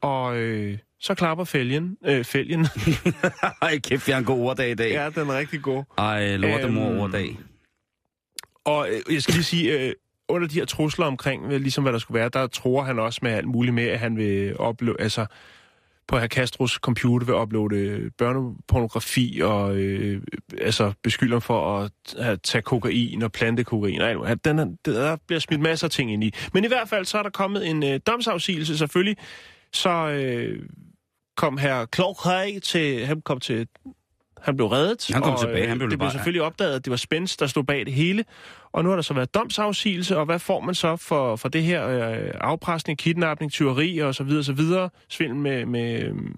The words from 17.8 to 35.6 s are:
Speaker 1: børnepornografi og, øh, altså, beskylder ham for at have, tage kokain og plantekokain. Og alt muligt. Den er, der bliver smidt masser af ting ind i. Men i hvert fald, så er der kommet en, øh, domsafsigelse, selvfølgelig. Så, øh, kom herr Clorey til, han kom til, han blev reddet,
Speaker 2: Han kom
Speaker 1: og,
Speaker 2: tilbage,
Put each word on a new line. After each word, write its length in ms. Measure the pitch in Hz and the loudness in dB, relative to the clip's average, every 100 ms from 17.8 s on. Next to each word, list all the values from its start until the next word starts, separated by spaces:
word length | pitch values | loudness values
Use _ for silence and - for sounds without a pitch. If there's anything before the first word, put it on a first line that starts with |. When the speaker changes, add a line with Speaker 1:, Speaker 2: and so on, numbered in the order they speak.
| 101 104 110 - | 0 -2 -6 -2
Speaker 1:
børnepornografi 1200 | 120 131 127 - - 131 117 120 - - 123 - | 0 0 -2 -6 0 2 2 -2 -2 0 2 2
og, 320 | 85 104 101 98 | 2 2 2 2
øh, 440 | 98 98 104 98 - - - - | 0 0 -2 -2 -6 -12 -10 -4
altså, 320 | 98 - 104 98 | 0 2 0 0
beskylder 320 | - - 127 120 | -2 2 2 2
ham 60 | |
for 380 | - 113 78 101 | 2 0 2 0
at 120 | 101 - - - | -2 -8 -14 -6
have, 180 | 117 98 | -2 -2
tage 240 | - 117 | 0 -2
kokain 600 | - 127 113 110 120 85 | 0 0 2 2 0 0
og 100 | 113 | -2
plantekokain. 720 | - 117 117 123 110 101 90 | 0 0 2 0 0 0 2
Og 80 | 107 | 0
alt 80 | 98 | 0
muligt. 260 | 71 - 160 | 0 0 2
Den 140 | 151 | 2
er, 60 | 120 117 - | 0 -2 -2
der 300 | 113 143 160 - | 0 0 -2 -2
bliver 120 | 165 | -4
smidt 220 | - 156 | 0 0
masser 260 | 160 160 165 | 2 2 -2
af 40 | |
ting 220 | - 120 | -2 0
ind 100 | 107 | 0
i. 100 | 107 - - | 0 -2 -2
Men 100 | 185 | 2
i 40 | 220 | 2
hvert 220 | 247 226 | 2 0
fald, 160 | 214 185 | -2 0
så 120 | 214 | -2
er 60 | |
der 60 | 202 | -2
kommet 380 | - 196 202 180 | -2 -2 0 0
en, 160 | 156 | 0
øh, 160 | 143 135 - | 0 0 0
domsafsigelse, 720 | 233 233 175 160 175 156 156 | 0 0 -2 -2 -2 -2 0
selvfølgelig. 400 | 151 180 196 208 - - - - _ | 0 2 2 0 -8 -20 -20 -20 _
Så, 160 | - 185 170 156 | -2 2 2 0
øh, 600 | 143 135 120 117 52 - - - _ _ _ _ - | 0 -2 -2 -4 -6 -10 -18 -20 _ _ _ _ -2
kom 200 | 160 139 | 0 2
herr 280 | 143 131 117 - | 0 0 -2 0
Clorey 640 | 185 190 180 185 202 202 | 0 0 0 0 0 -4
til, 460 | - 180 151 127 123 | -2 0 0 0 -2
han 160 | 156 | -4
kom 180 | - 131 | -2 -4
til, 280 | - 113 117 _ 269 - _ _ _ - | -2 -4 -4 _ -20 -20 _ _ _ -8
han 140 | - 135 | -2 2
blev 120 | 110 | 2
reddet, 400 | 123 170 240 - | 4 2 0 -2
Speaker 2:
Han 80 | 131 | 0
kom 120 | 135 | 2
Speaker 1:
og, 60 | 127 | 0
Speaker 2:
tilbage, 240 | 117 113 | 0 0